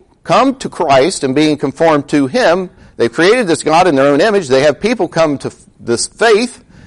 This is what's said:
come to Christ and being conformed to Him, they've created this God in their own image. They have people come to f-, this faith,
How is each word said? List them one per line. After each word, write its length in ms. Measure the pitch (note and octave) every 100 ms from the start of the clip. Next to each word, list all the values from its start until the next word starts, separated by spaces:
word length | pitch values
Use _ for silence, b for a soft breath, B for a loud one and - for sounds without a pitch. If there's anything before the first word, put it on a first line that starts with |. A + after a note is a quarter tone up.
| _ _
come 320 | - F3 C4 C4
to 100 | -
Christ 540 | - E3 C3+ D#3 -
and 100 | C#3
being 240 | C3 D#3 C#3+
conformed 500 | C#3 C3 E3 D3+ C#3
to 180 | D3 C3+
Him, 420 | A3 G#3+ F3 F3+ b b b
they've 140 | A#2+
created 360 | - F3 B3 G#3
this 160 | D#3
God 240 | - D#3 F#3
in 80 | C#3
their 180 | C#3
own 80 | C#3+
image. 260 | G#3 G3+ D3+
They 140 | C3
have 180 | D3 C3+
people 280 | G#3 A#3+ F3
come 320 | - D#3+ C#3
to 80 | -
f-, 180 | - _ _
this 280 | G2+ A#2 -
faith, 560 | - A3+ G#3 A#3+ - _ b